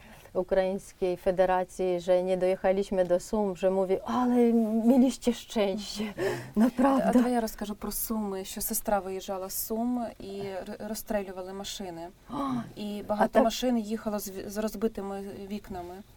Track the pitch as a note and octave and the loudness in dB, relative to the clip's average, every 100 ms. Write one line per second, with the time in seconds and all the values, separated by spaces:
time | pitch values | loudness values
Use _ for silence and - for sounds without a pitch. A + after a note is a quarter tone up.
0 | - - - F#3+ F#3 F#3+ F#3 F#3+ - - | -20 -20 -6 -4 2 2 2 0 -6 -2
1 | F#3 F3 G3 F3+ F#3 F#3 F#3 - F#3 F3 | -2 0 0 4 4 4 0 -2 0 0
2 | F3 F3+ F#3 F3+ F#3 F#3+ F#3+ F#3+ G3 F#3 | 4 4 4 2 2 2 2 2 2 2
3 | F3+ F3+ - G#3+ G3+ F3+ F#3+ F#3+ F#3+ F#3+ | 2 2 0 0 0 0 2 2 2 0
4 | - A#3+ B3 B3 A#3 A#3 A3 A3+ A#3 C4+ | 0 0 4 6 6 6 4 4 6 8
5 | C4 - B3 A#3 - A3+ G3 G#3 G3+ G3+ | 6 4 -2 -2 -2 0 0 0 -6 -6
6 | G#3 C4 F#4+ F4+ - G#3 B3 - C4+ C4+ | -6 -2 -2 -2 -2 2 2 4 2 4
7 | - B3 A#3+ B3 A3 - G3+ G#3 G3+ - | 4 4 4 2 -2 -6 -8 -8 -6 -6
8 | - A3 G3+ F#3+ F#3+ G#3 - G#3+ - G3+ | -4 -4 -4 -6 -8 -6 -4 -4 0 -2
9 | F#3 F#3+ G3 F#3+ F#3+ - - A3+ A#3+ B3 | -2 -8 -6 -6 -6 -6 -4 -2 -2 -2
10 | A3+ - G3 G3 G3 F#3 G3 G#3+ G#3 A3 | -6 -10 -10 -8 -8 -8 -8 -10 -8 -8
11 | - G#3 F#3+ F#3 F#3 G3 G3 - F#3 E3 | -4 -4 -4 -10 -10 -10 -10 -10 -10 -10
12 | F3 - - C#4 C4+ B3 - - G#3 G#3 | -12 -16 -10 -6 -4 -4 -6 -8 -8 -6
13 | G3 G#3 A3 A3+ A3 - B3+ A#3 G#3 A3 | -2 0 4 4 4 2 0 0 0 -4
14 | G#3+ G#3 G3+ F#3+ G3+ G3+ G#3+ G#3+ A3 G#3 | -4 -4 -6 -10 -8 -4 -4 -2 -2 -2
15 | G3 G3 G3 - G3 G#3 - F#3 F3 F#3+ | -8 -8 -10 -10 -8 -10 -8 -10 -10 -14
16 | - | -18